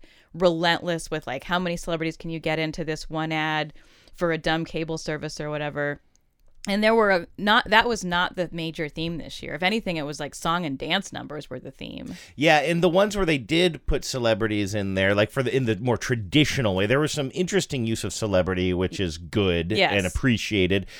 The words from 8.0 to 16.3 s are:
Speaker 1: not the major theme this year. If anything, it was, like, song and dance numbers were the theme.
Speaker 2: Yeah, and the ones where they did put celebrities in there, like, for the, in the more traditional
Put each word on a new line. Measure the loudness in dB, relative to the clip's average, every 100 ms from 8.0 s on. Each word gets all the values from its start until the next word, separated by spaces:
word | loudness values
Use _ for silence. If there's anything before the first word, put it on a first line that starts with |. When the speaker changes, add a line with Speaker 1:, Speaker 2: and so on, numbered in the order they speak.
Speaker 1:
not | -2 0 0 -2
the | -6
major | -4 -6 -6 -8
theme | -4 -6 -6
this | -10 -12
year. | -10 -2
If |
anything, | 0 0 -2 -4
it | -6
was, | -6
like, | -10 -4
song | -2 0 -2
and | -4
dance | -2 -2 -4
numbers | -10 -10 -12 -12
were | -12
the | -14
theme. | -14 -14 -12 -14 -14 -12 2
Speaker 2:
Yeah, | 6 6
and | 4 4
the | 4
ones | 6 2 2
where | 2
they | 0
did | 2 2 2 0 -2
put | -2
celebrities | -2 0 2 2 2 0 -2 -2
in | -2 2
there, | 4 4
like, | 2
for | 2
the, | 0 2
in | 2
the | 0
more | 0 0
traditional | 0 -2 2